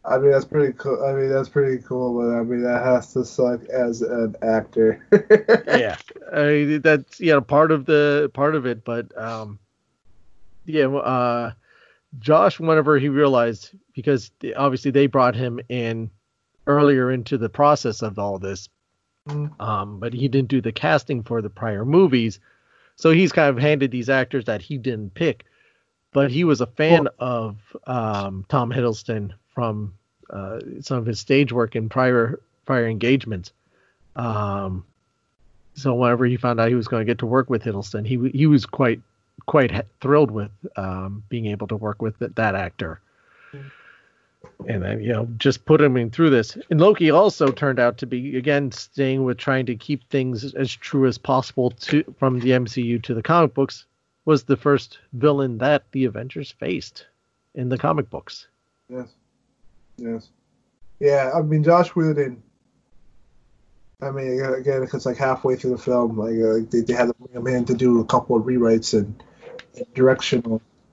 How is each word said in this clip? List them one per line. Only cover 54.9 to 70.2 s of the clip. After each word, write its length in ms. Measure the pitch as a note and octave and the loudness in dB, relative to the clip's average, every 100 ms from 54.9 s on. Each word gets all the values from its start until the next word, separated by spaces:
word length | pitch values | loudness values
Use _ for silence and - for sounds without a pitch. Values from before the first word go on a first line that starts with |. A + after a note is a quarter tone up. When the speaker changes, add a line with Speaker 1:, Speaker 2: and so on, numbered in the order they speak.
| - _ | -20 _
Speaker 2:
villain 460 | B2 D3 C#3+ C3+ A2+ | 0 2 2 -2 -2
that 260 | C3 D3 _ | 0 0 _
the 120 | C#3 | -4
Avengers 460 | B2 G#2+ B2+ E3 C#3 | -2 -4 -12 -12 -14
faced 540 | - - - - - _ _ _ _ _ | -10 -6 -6 -8 -20 _ _ _ _ _
in 140 | - B2 | -10 -6
the 100 | B2 | -2
comic 320 | - D#3 A#2 | 0 -2 -4
books. 360 | - - - _ _ _ _ _ | -12 -14 -20 _ _ _ _ _
Speaker 1:
Yes. 200 | B2+ A#2+ _ _ _ _ _ - _ _ - | -16 -16 _ _ _ _ _ -20 _ _ -14
Yes. 320 | - A2+ - _ _ _ _ _ - - | -10 -10 -12 _ _ _ _ _ -20 -2
Yeah, 300 | C#3+ C#3 C3 | 2 2 0
I 80 | D#3+ | -2
mean, 200 | D3+ D#3 | 0 2
Josh 300 | D3+ E3+ E3+ | 4 4 4
Whedon, 480 | F3 D#3+ D3 C3 A#2+ _ _ _ _ _ - - - _ _ _ _ _ _ _ _ | 0 0 0 -4 -6 _ _ _ _ _ -20 -20 -20 _ _ _ _ _ _ _ _
I 100 | C3+ | -10
mean, 220 | C3+ C3 | -8 -4
again, 220 | B2+ C3+ | -4 -2
again, 320 | C3 C3+ C3+ C3 | -2 -2 -2 -4
'cause, 200 | B2+ C3 | -4 -6
like, 100 | A#2+ | -2
halfway 400 | C3 B2+ C3+ B2+ | -2 0 -2 -2
through 140 | B2+ | -2
the 80 | A#2+ | -4
film, 380 | - B2 A#2+ A2 | 0 0 0 -2
like, 160 | A2 A2+ | -2 0
uh, 280 | A2 A2+ A2+ | 2 0 0
they, 100 | A#2+ | -2
they 120 | A2+ | 0
had 140 | B2 A#2 | 0 0
to 60 | - | -2
bring 160 | - | -12
him 120 | B2 B2 | -8 -2
in 160 | B2+ A#2+ | -2 0
to 80 | |
do 260 | A#2 B2+ A#2 | 2 4 4
a 40 | |
couple 320 | A2 B2 - A#2 | 2 0 2 0
of 80 | |
rewrites 520 | A#2 B2+ A2+ A2+ - A2 | 0 0 2 2 2 -2
and, 260 | G2+ G#2 - _ - - - - | -2 -8 -18 _ -20 -20 -20 -14
and 100 | - | -12
directional 640 | - C3 B2+ | 2 4 4